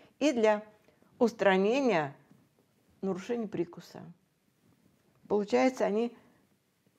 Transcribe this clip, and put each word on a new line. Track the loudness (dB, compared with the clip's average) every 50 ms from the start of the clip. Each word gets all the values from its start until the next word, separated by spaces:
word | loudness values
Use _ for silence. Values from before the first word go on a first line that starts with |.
| -20 -18 _ -2
и | 0 0
для | 0 2 2 2 2 0 -2 -12 -20 _ _ _ _ _ _ _ _ -2
устранения | 0 0 0 0 2 2 4 4 2 2 2 2 2 2 2 0 -2 -4 -8 -14 _ _ _ _ _ _ _ _ _ _ _ _ _ _ _ -8
нарушений | -6 -6 -6 -6 -6 -6 -6 -6 -6 -6
прикуса. | -6 -6 -6 -6 -8 -20 -20 -20 -20 -20 -20 -20 -20 _ _ _ _ _ _ _ _ _ _ _ _ _ _ _ _ _ _ _ _ _ _
Получается, | -2 -2 -2 0 2 2 2 2 2 2 0 -2
они | 0 0 0 -2 -2 -6 -12 _ _ _ _ _ _ _ _ _ _ _ _ _ _ _